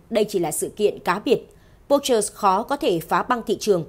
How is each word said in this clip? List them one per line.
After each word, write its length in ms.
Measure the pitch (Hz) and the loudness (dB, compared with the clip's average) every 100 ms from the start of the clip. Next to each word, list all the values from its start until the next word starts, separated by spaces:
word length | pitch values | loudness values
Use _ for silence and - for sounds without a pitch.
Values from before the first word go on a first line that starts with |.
| - | -4
đây 160 | 226 214 | 0 0
chỉ 100 | 196 | 0
là 120 | 160 | -2
sự 180 | - 160 | -4 -6
kiện 300 | - 202 - | 0 0 0
cá 200 | - 180 | -2 -2
biệt. 360 | 277 208 - - - - - | 0 0 -2 -20 -20 -20 0
Porsche 320 | 285 277 233 202 | 0 2 0 0
khó 300 | - 202 185 | 0 2 2
có 140 | 196 285 | 0 -2
thể 220 | 285 175 | 0 -2
phá 240 | 160 180 | 0 -2
băng 200 | 202 247 | 0 -4
thị 140 | 220 196 | -2 -2
trường, 260 | 208 180 | 0 0